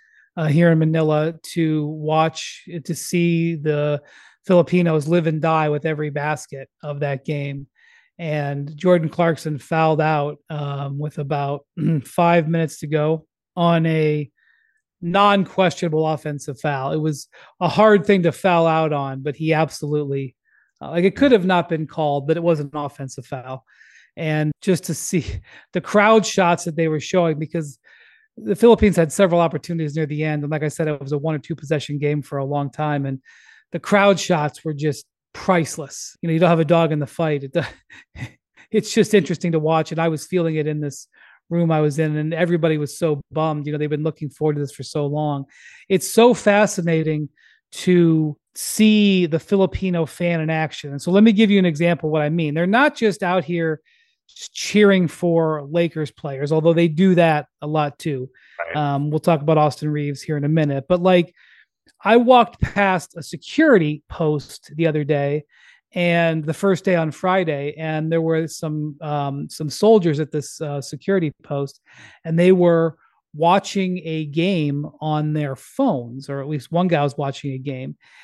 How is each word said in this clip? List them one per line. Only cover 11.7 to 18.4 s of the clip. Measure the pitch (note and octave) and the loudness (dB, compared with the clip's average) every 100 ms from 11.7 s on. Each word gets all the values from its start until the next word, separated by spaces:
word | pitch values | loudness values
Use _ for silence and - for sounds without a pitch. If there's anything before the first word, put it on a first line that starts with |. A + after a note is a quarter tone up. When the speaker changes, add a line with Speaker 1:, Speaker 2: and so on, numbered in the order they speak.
| - | -6
Speaker 1:
<clears throat> | D#3 D#3 | -2 -2
five | - - E3+ E3+ D#3 | -4 0 2 2 2
minutes | E3 D#3+ - | -2 -4 -6
to | D3+ | -4
go | D3+ D3+ D#3+ - _ _ - | -2 0 -2 -6 _ _ -2
on | E3+ E3+ D#3+ | 2 2 2
a | D#3+ D#3 D3+ C#3+ _ _ _ _ _ _ _ | 0 0 -2 -6 _ _ _ _ _ _ _
non-questionable | E3+ F#3+ G3+ G3+ F#3 - F#3 - F3 D#3 D#3 | -2 4 4 4 0 0 0 0 -2 -2 -2
offensive | D3+ D#3 D3 - C3 | -2 -6 -10 -10 -6
foul. | D3+ C#3 C3+ | -4 -4 -4
It | D#3 | -2
was | D#3 D3 - - - _ | -2 -4 -12 -20 -20 _
a | F3 | -2
hard | F#3+ G#3+ G#3 - | 4 6 6 4
thing | G3 | 2
to | E3 | 2
foul | - | 0